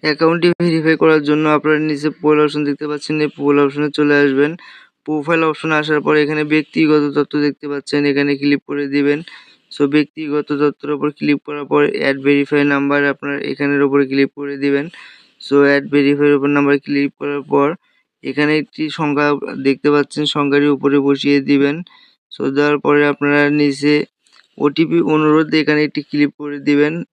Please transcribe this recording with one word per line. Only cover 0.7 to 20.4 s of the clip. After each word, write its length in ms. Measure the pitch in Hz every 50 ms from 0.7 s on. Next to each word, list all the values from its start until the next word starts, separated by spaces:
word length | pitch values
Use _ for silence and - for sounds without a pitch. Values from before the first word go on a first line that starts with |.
| 160 165 151 160 160 151 -
করার 200 | 160 156 156 147 143
জন্য 160 | 151 151 156 156 151
আপনারা 220 | 147 139 151 156 151 156 156
নিচে 180 | 151 139 143 156 139 _
প্রোফাইল 200 | - 151 151 151 151
অপশন 180 | 147 143 147 151 143
দেখতে 180 | 143 - 156 147
পাচ্ছেন, 240 | 151 147 - - 156 156 151
এই 60 | 147 -
প্রোফাইল 240 | - 143 143 143 143 143
অপশনে 240 | 139 139 147 147 151 143 -
চলে 180 | 151 147 147 143 143
আসবেন। 280 | 143 135 135 143 151 165 175 - - - - - _ _ _ _
প্রোফাইল 360 | - 156 151 143 151 170 160 160 160
অপশনে 260 | 156 - - 160 156 151
আসার 200 | 151 151 156 147 143
পর 80 | 147 151 151 147
এখানে 180 | 143 156 151 151 147 151
ব্যক্তিগত 480 | 156 147 _ - 165 165 151 151 151 147 147 143
তথ্য 160 | 147 143 - - 147 147
দেখতে 200 | 147 139 _ - 147 143
পাচ্ছেন, 280 | 143 135 - - 147 143 143
এখানে 200 | 139 139 143 143 143 135
ক্লিক 220 | 139 143 143 135 _ -
করে 160 | 143 143 147 139 139
দিবেন। 240 | 143 143 143 143 151 170 - - - - _ _ _ _ _ -
So, 80 | - 147 139 139
ব্যক্তিগত 540 | 151 147 - _ - 160 147 143 151 143 - 147 139 147
তথ্যের 280 | 147 139 _ - 143 147
উপর 120 | 139 139 151 143 _
ক্লিক 200 | 151 151 143 139 _
করার 200 | - 147 147 143 135 147
পর 100 | 147 147 143 - -
অ্যাড 160 | - 139 139 139 135
ভেরিফাই 360 | 139 143 143 143 135 151 147 143 147 143
নাম্বার 260 | 139 139 143 143 143 143 143 139
আপনার 240 | _ - 143 143 139 - -
এখানের 300 | 135 - 143 143 143 143 143
উপরে 180 | 139 135 143 139 131
ক্লিক 200 | 135 139 139 135 _ -
করে 160 | 143 143 143 139 139
দিবেন। 220 | 143 139 139 147 170 - - - - - - _ _ _ _ -
So, 80 | - 139 143 143 139
অ্যাড 160 | 143 143 139 139 139
ভেরিফাইয়ের 400 | 147 139 139 143 143 147 147 147 143
উপর 100 | 135 143 143
নাম্বার 180 | 143 143 139 143 143 _
ক্লিক 240 | - 143 143 139 139 _ _
করার 220 | - 143 143 143 131 147 143
পর 160 | 143 139 143 175 - _ _ _ _ _ _ _ _ -
এখানে 280 | 135 131 139 147 147 151 156 147
একটি 200 | _ _ - 156 151 147 -
সংখ্যা 300 | 165 147 143 143 147 147 147 139 - - - 147 135
দেখতে 220 | 135 135 127 _ 147 147
পাচ্ছেন, 280 | 147 143 - - - 151 147 -
সংখ্যাটির 380 | 151